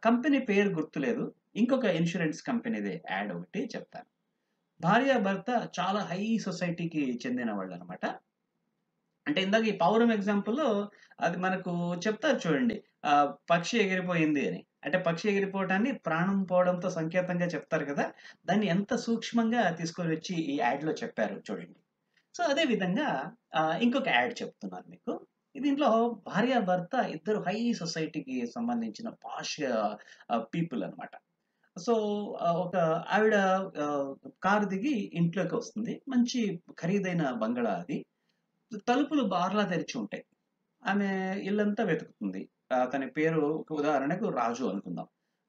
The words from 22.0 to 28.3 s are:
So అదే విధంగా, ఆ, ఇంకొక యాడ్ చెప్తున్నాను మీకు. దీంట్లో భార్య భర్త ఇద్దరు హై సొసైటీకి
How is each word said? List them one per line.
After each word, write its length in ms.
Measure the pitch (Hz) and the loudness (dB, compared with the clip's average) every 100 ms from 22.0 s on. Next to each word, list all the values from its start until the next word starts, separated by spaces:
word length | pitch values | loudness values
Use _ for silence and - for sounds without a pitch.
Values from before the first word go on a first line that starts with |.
| _ _ _ - | _ _ _ -4
So 120 | 330 | 0
అదే 140 | 277 | 2
విధంగా, 680 | 302 202 180 208 277 139 156 - _ 160 | 2 2 0 0 0 -2 -6 -12 _ -2
ఆ, 220 | 160 170 | 0 2
ఇంకొక 300 | 240 262 - | 2 2 2
యాడ్ 340 | 123 127 - | 2 2 -2
చెప్తున్నాను 480 | - - 196 180 170 | -10 -10 -12 -12 -16
మీకు. 380 | 170 - - - _ _ 269 | -12 -10 -10 -12 _ _ -4
దీంట్లో 520 | 285 277 269 226 233 226 - | 0 2 4 4 2 -2 -4
భార్య 320 | 170 247 247 | 0 2 2
భర్త 360 | 185 180 170 254 | 2 0 0 -2
ఇద్దరు 480 | 202 160 208 208 175 | -2 -4 -2 -2 -2
హై 260 | 208 240 | -2 0
సొసైటీకి 720 | 180 165 160 156 151 131 | -2 -4 -4 -4 -4 -6